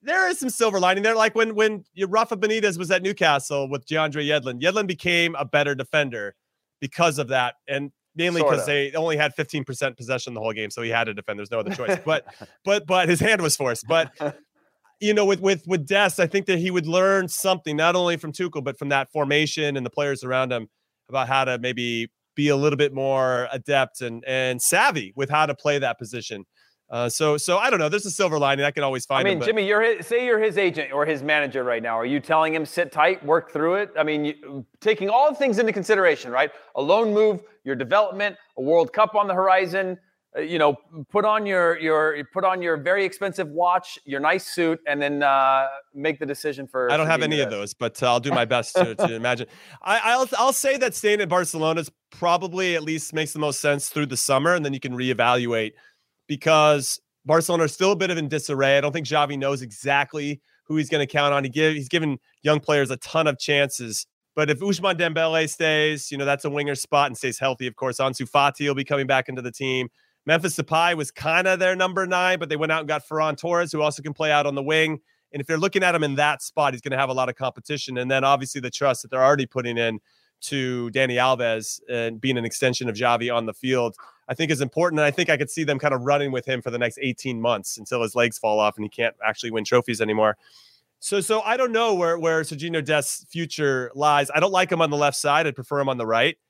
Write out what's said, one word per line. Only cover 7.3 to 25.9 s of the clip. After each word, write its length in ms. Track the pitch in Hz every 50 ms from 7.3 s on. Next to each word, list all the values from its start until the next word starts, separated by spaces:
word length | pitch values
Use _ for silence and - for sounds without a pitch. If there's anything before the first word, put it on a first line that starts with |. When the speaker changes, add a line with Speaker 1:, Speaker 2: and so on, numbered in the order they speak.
| 135 131 123 123 - _ _
Speaker 1:
And 280 | - 139 139 143 143 _ _ _ _ _
mainly 280 | 156 170 175 170 170
'cause 240 | 156 143 131 117 95
Speaker 2:
Sorta. 260 | - 143 143 139 143
Speaker 1:
they 0 | 135
only 220 | 160 160 170 160
had 180 | 147 151 147 135
fifteen 300 | - 151 139 - 151 135
percent 320 | - 131 - 143 135 120
possession 380 | _ 117 113 131 127 - - 123
the 80 | 110
whole 120 | 110 113 110
game, 160 | 107 107 104
so 120 | - -
he 80 | 120 113
had 160 | 113 117 117
to 80 | 113 104
defend. 260 | 104 104 - 104 101
There's 120 | 104 101
no 80 | 117 113
other 140 | 107 - 196
choice. 240 | 160 123 110 190 175 -
But, 220 | 156 156 151 - - - - 104
Speaker 2:
<laughs> 200 | - _ _ _
Speaker 1:
but, 200 | 190 202 208 165
but 220 | 151 185 185 180 160
his 140 | 175 165
hand 200 | - 214 220 196
was 140 | 170 151 -
forced. 320 | - 143 127 120 - - 107
But 240 | 165 165 160 - _ -
Speaker 2:
<laughs> 160 | 156 143 143 - _ _ _ _ _ _ _ _ _ _ _ _
Speaker 1:
you 120 | 208 208 214
know, 120 | 208 208
with, 160 | 196 202 170
with, 260 | 185 190 196 170 - 170
with 180 | 185 180 143
Dest, 360 | 139 196 196 208 190 - -
I 40 | 185
think 200 | 160 - 196 196
that 120 | - 185 170
he 140 | 170 185
would 160 | 180 180 160 156
learn 400 | 165 185 185 196 196 196 185 165
something, 480 | - - - 190 185 180 _ 156 151
not 220 | 147 160 165 175 180
only 180 | 180 175 170
from 160 | 156 - 156
Tuchel, 320 | 143 - 185 175 165 156 131
but 160 | 139 135 -
from 80 | 147 139
that 220 | 143 139 135 -
formation 640 | _ 156 147 139 143 147 156 147 - 160 151 147 139
and 100 | 139 127
the 40 | 123
players 340 | _ - 147 143 139 127 -
around 300 | 127 127 131 131 127 127
him 160 | 120 110 104 _ _ _ _ _ _ _ _
about 180 | 120 135 131 120
how 160 | 135 135 135
to 140 | 131 127 123
maybe 500 | 117 127 127 113 120 120 117 117 113 117 _ _ _ _ _
be 140 | - 147 147
a 80 | 143
little 220 | 139 143 151 147 131
bit 160 | 147 143 131
more 560 | 135 135 135 135 135 131 127 127 123 123 120
adept 480 | 127 131 117 - 143 135 131 - _ -
and, 240 | 131 120 117 117 123
and 360 | 135 131 131 131 127 127 123
savvy 500 | - - - 180 233 285 214 151 110 95 98
with 140 | 135 139 135
how 160 | 143 151 156
to 80 | 147 143
play 260 | - - 147 147 143
that 200 | 135 127